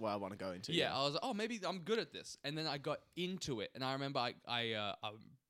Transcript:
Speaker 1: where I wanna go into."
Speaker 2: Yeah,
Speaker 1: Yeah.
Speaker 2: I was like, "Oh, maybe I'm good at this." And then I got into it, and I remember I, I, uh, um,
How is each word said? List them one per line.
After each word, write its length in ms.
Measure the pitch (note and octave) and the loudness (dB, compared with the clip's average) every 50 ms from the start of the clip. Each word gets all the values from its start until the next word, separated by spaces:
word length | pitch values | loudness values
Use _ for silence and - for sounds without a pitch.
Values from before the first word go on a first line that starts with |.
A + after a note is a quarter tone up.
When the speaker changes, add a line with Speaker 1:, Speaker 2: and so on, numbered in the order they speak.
Speaker 1:
where 120 | A2 G#2+ | 2 2
I 40 | G2+ | 2
wanna 200 | G2+ G2 F#2 G2+ | 2 0 -2 -4
go 140 | - F#2+ F#2+ | -4 -4 -4
into." 200 | F2+ F#2 - - | -4 -4 -2 2
Speaker 2:
Yeah, 140 | E3+ E3 C#3 A2 | 4 4 4 4
Speaker 1:
Yeah. 80 | - C3 | 4 4
Speaker 2:
I 60 | C#3 | 2
was 80 | C#3+ C#3+ | 2 2
like, 80 | - | 0
"Oh, 100 | - C4+ A3 | 0 0 0
maybe 240 | G3+ A3 A#3+ A#3+ G#3 F#3 | 0 -2 -2 -2 -2 -2
I'm 160 | E3 F#3 F#3 | -2 -2 -2
good 180 | D#3 F3 A3+ A3+ | 0 0 2 2
at 120 | E3 - | 0 -2
this." 240 | - F2 D2+ - - - - | -6 -8 -8 -10 -10 -6 -4
And 140 | C#3+ D3+ D#3 | -4 -2 0
then 80 | D#3+ | 0
I 120 | D#3 C#3 C#3+ | 0 -2 0
got 220 | C#3 D#3+ D3 - - - - | 0 0 -2 -2 -4 -6 -2
into 440 | E3+ F3+ F3+ F#3+ E3+ - D3 B2+ G#2+ | -2 0 0 0 -2 -2 0 0 0
it, 100 | G2 - - | 0 -2 -2
and 80 | B2 C3 | -2 0
I 80 | C3 | 0
remember 260 | C3+ C3+ C#3 C#3 C#3 C3 | 2 2 0 0 2 2
I, 160 | A#2+ B2 - - - | 2 0 -2 -4 -4
I, 260 | - A#2+ A#2+ A#2 A#2 | 0 0 2 2 2
uh, 240 | A2 G#2+ G#2 G2+ - - G#2+ | 2 2 0 0 -2 -4 -6
um, 320 | G#2 G#2+ A2+ G#2+ A2 C3+ - _ | -8 -8 -10 -14 -20 -20 -20 _